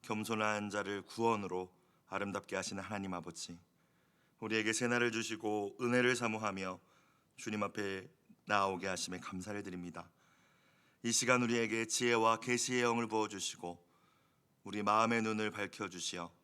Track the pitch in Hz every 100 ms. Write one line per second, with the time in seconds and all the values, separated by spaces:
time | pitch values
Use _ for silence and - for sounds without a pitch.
0 | - 107 107 110 107 107 104 101 98 101
1 | 95 - 117 110 98 92 92 _ _ _
2 | _ 98 101 98 - 95 92 98 95 104
3 | 95 90 82 85 - 87 _ _ _ _
4 | _ _ _ _ 113 110 110 113 120 123
5 | 120 110 110 110 110 107 101 98 123 123
6 | 123 123 117 110 107 95 95 92 _ _
7 | _ _ _ - - 107 101 - 101 95
8 | 92 _ _ - - 104 98 92 95 90
9 | - 90 - 92 92 104 98 90 87 85
10 | 82 _ _ _ _ _ _ _ _ _
11 | 117 113 117 127 120 120 113 110 113 -
12 | 120 117 113 110 113 120 - 127 120 117
13 | 113 110 107 101 - - 87 87 _ _
14 | _ _ _ _ _ _ - 101 104 104
15 | 113 117 110 110 107 104 101 - 101 87
16 | - 90 85 _